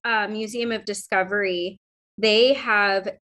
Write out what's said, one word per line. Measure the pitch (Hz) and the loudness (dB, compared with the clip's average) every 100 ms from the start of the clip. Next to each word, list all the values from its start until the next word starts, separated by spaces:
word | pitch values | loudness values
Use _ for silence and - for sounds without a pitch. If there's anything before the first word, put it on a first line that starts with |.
uh, | 233 220 208 | -2 -2 -2
Museum | 214 214 240 233 | -4 -6 -6 -4
of | 220 | -4
Discovery, | 208 202 - 190 185 208 190 175 180 202 _ _ _ - | -6 -8 -2 -2 0 0 -2 -2 -6 -10 _ _ _ -2
they | 214 214 254 | 2 4 4
have | 277 240 208 202 196 190 - | 2 0 2 2 0 -4 -8